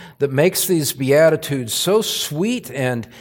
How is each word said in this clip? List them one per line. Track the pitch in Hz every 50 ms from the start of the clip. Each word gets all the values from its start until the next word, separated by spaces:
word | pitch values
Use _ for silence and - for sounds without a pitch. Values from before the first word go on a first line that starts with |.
| - - - _
that | 139 139 131
makes | 135 151 185 180 - -
these | - 185 165 147 120 -
Beatitudes | - 135 131 139 147 160 160 - - - - 139 135 123 113 -
so | - - 175 196 220 214
sweet | - - - - - 151 147 185 220 247 247 - - -
and, | 139 131 127 127 117 110 - - -